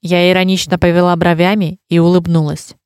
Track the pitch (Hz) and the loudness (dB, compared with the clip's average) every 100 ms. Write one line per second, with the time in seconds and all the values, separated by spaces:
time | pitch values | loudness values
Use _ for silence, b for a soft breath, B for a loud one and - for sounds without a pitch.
0 | 175 175 180 185 185 190 - 180 175 170 | -2 0 2 2 0 -2 -4 -2 0 2
1 | 180 175 175 165 175 214 170 185 _ 170 | 0 0 0 0 0 0 -4 -8 _ 0
2 | 165 180 170 165 151 151 - - | 2 2 0 -2 -2 -6 -12 -20